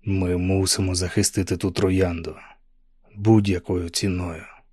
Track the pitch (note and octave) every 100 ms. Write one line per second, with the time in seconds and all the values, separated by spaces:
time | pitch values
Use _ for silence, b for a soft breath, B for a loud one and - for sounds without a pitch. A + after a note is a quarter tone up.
0 | G2+ F#2+ F2+ F2+ F#2 F#2+ F#2+ - F#2+ F2+
1 | F2 - G2 - F#2 F2+ G2 - F#2+ F#2+
2 | F2+ E2 - - - - _ _ _ _
3 | _ G2+ G#2 A2 G2+ F#2 - F2+ E2+ -
4 | G2+ F2+ F2 D#2+ - - _